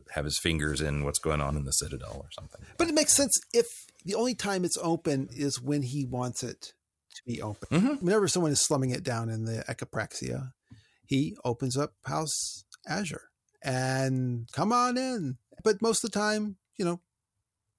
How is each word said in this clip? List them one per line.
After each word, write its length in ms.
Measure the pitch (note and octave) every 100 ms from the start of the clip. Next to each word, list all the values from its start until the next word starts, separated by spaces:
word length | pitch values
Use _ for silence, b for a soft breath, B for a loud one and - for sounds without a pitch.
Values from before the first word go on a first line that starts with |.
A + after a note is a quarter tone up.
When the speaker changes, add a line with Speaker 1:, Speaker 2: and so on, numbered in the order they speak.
| -
Speaker 1:
have 100 | D2+
his 160 | D2 -
fingers 400 | F2+ D#2+ D2+ C#2+
in 240 | D2+ D2
what's 160 | C#2+ -
going 220 | D#2+ D2+
on 160 | C#2+ D2+
in 80 | C#2
the 80 |
Citadel 420 | - D2 C#2 C2 C#2
or 80 | C#2
something. 300 | - D2 - - B
Speaker 2:
But 100 | E4+
it 60 | D4+
makes 160 | D4+
sense 260 | - C#4 - -
if 160 | A#3 A#3 - - - E3+
the 100 | G3
only 200 | B3 -
time 280 | G3+ F#3+
it's 140 | F3 -
open 460 | E3 E3 E3 C3+ C#3
is 280 | C3 C#3+ B2+
when 200 | B2+ D3
he 240 | B2+ C#3+ B2+
wants 380 | B2 B2 -
it 280 | A#2+ - - - _ _ _ -
to 60 | B2
be 140 | A#2
open. 260 | G#2+ G#2 - D#3
Speaker 1:
Mm-hmm. 280 | B3 C#4 F3
Speaker 2:
Whenever 240 | G#3+ F#3
someone 240 | F#3 D#3+
is 80 | C#3
slumming 300 | - C#3+ C3
it 120 | A#2+
down 260 | B2 A#2 A2+
in 140 | A2
the 220 | A2+ A2 -
Echopraxia, 840 | A#2 - A2+ G#2 - - C3 C3 - _ b b b b
he 300 | C3+ D#3 G#3
opens 320 | C3 A#2 C3 C3
up 160 | D3 _ -
House 580 | D3+ D#3 - - - - - -
Azure 360 | E3+ F3 - - _ _ _ C#3+
and, 840 | B2+ C3 C3 C3+ C3 B2+ A#2+ A#2
"Come 220 | - G3
on 240 | A#3+ B3 B3
in." 400 | C4 A#3+ C#3 B2+ _ -
But 180 | A3 G3+
most 220 | A3+ A3
of 80 | A3+
the 80 | G3+
time, 380 | G#3+ G#3+ G#3+ F#3+ _ -
you 80 |
know, 160 | F3 F3 _ _ _ _ _ _ _